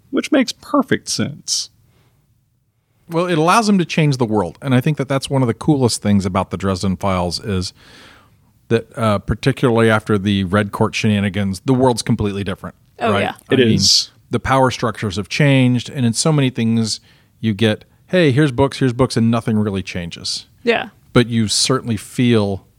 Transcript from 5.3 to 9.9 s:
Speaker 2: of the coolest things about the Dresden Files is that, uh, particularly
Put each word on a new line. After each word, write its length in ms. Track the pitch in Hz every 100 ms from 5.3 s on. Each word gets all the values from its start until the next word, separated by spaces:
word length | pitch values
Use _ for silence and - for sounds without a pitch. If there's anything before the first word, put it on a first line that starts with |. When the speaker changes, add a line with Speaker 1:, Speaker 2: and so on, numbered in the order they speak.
| 135
Speaker 2:
of 60 | 123
the 60 |
coolest 460 | - - 143 120 -
things 240 | 104 101
about 260 | 95 95 90
the 60 | 87
Dresden 400 | 98 92 98 90
Files 440 | 98 92 90 82
is 280 | - 92 90 - - - - - _ _ _ _ -
that, 280 | 113 - -
uh, 220 | 110 101
particularly 720 | - 113 139 - 127 113 113